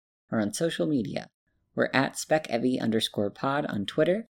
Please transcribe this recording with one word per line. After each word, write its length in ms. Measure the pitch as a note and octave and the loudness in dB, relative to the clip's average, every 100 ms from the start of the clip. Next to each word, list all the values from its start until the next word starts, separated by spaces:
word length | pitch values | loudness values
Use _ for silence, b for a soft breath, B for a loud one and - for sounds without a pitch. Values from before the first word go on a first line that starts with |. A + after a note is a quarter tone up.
| _ _ - | _ _ -4
or 100 | - | -2
on 120 | - | -2
social 340 | - E3+ - E3 | 0 -2 0 0
media. 400 | C#3+ G#2+ - - _ _ _ _ | 0 -2 -6 -10 _ _ _ _
We're 140 | - B2 | -2 2
at 240 | C3 C#3 - | 2 0 -2
spec 320 | - D#3 - | 0 0 2
evy 280 | A#2 B2+ B2+ | 0 0 0
underscore 520 | A#2 A2 - - G2+ | 2 0 0 -2 -2
pod 340 | - C3+ C#3+ | -2 -2 -2
on 220 | D3+ G#2 G2 | -2 -4 -4
Twitter 400 | - D#3 F#3+ A#3 | 2 2 2 -2